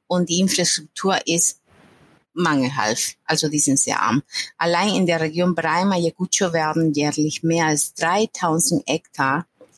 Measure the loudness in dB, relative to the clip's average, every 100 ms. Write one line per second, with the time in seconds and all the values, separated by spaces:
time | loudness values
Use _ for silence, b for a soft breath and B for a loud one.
0 | -2 -2 0 2 2 2 0 -2 -6 -6
1 | -2 -2 0 0 0 -4 _ -20 -20 -20
2 | -20 _ _ -2 0 2 0 0 -2 -2
3 | -4 -6 -4 -2 0 0 2 2 0 -2
4 | 0 0 B B B -6 -2 0 0 2
5 | 2 2 0 0 0 0 0 0 0 0
6 | 0 -2 -4 0 0 0 0 0 2 2
7 | 0 0 -2 -2 0 2 2 0 -2 -2
8 | 0 0 0 -2 -2 0 0 0 -2 -4
9 | -6 -4 0 -2 -4 _ -20